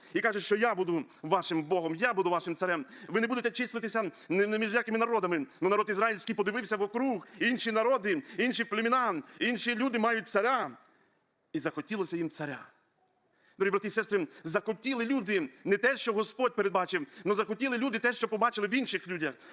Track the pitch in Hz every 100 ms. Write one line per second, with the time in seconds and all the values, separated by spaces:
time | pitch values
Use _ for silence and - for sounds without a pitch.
0 | - - 220 202 170 208 233 185 175 165
1 | 127 - 156 185 - 165 151 185 165 165
2 | 247 190 185 175 175 160 180 165 131 -
3 | - 202 226 247 233 - 247 233 220 220
4 | 190 - - 185 208 214 220 233 220 220
5 | 233 226 180 170 131 - 180 208 214 196
6 | 226 202 - 214 196 233 202 208 202 233
7 | 269 202 - 190 214 247 226 220 226 262
8 | 196 156 - - 247 220 - 208 226 254
9 | 233 165 - - 226 233 233 226 262 233
10 | 226 226 175 202 226 254 147 113 _ _
11 | _ _ _ _ _ 156 147 151 - 208
12 | 175 170 160 - 147 123 - _ _ _
13 | _ _ _ _ _ - 196 196 208 220
14 | 208 202 156 - 170 202 214 202 262 247
15 | 233 277 190 196 139 - 160 202 240 254
16 | 233 208 208 - 247 - 196 185 180 180
17 | 139 - 180 208 202 214 269 240 269 214
18 | 240 233 226 214 233 214 202 262 240 190
19 | 175 175 151 - -